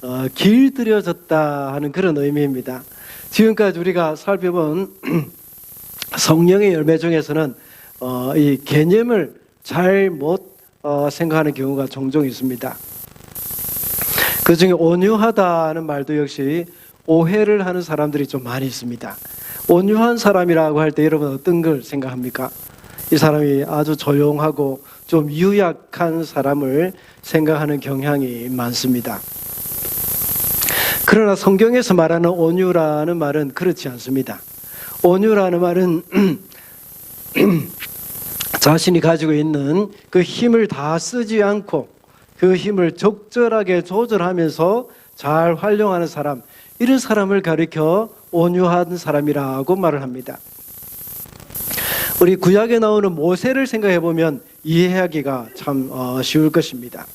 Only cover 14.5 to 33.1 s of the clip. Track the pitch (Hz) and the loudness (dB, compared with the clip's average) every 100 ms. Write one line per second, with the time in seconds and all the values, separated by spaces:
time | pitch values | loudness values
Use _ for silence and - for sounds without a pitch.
14.5 | 170 185 175 165 175 190 220 226 214 185 | 4 4 4 4 4 2 4 2 2 2
15.5 | 170 160 160 160 143 143 151 143 - 139 | 2 0 -4 -6 -6 -2 -2 -2 -4 -4
16.5 | 160 170 - - _ - 160 165 208 208 | -4 -6 -14 -20 _ 2 2 4 2 2
17.5 | 208 185 180 170 151 147 147 139 139 120 | 2 0 -4 -4 -2 0 0 -4 -6 -6
18.5 | 127 135 120 123 120 110 98 - - - | -6 -6 -6 -10 -10 -12 -14 -16 -16 -16
19.5 | - - 175 196 214 233 240 202 196 175 | -14 2 2 4 2 2 2 2 2 4
20.5 | 165 156 147 156 151 156 156 147 135 143 | 2 2 2 0 2 2 2 -2 -4 0
21.5 | 170 160 147 120 143 131 131 123 120 127 | 0 2 -2 -4 -8 -8 -8 -10 -8 -10
22.5 | - - - - - - 156 156 151 147 | -10 -20 -20 -20 -18 -2 2 4 2 2
23.5 | 139 143 151 151 151 - 143 147 147 156 | 0 0 -2 -2 -2 0 2 2 2 -2
24.5 | 147 139 131 - - - 165 147 147 185 | -2 -4 -4 -12 -20 0 0 0 0 2
25.5 | 202 185 156 _ - 170 165 156 - 135 | 2 0 -2 _ -4 -2 -2 -4 -4 -2
26.5 | 143 139 135 180 190 - - - 160 156 | 0 0 0 -2 -4 -20 -20 -4 0 2
27.5 | 156 151 147 143 135 143 143 131 120 120 | 0 0 -4 -4 -4 -2 -2 -2 -6 -8
28.5 | 127 120 120 131 123 120 101 - - - | -4 -4 -2 0 -2 -2 -10 -12 -14 -12
29.5 | - - - - - - - - - - | -12 -10 -8 -8 -8 -6 -6 -6 -6 -4
30.5 | - - - - - - 208 214 190 196 | -4 -2 -2 -2 -2 2 4 4 2 4
31.5 | 196 220 247 240 185 160 170 170 180 165 | 4 6 4 4 4 4 4 2 2 2
32.5 | 175 185 175 156 151 156 | 2 2 2 2 0 -2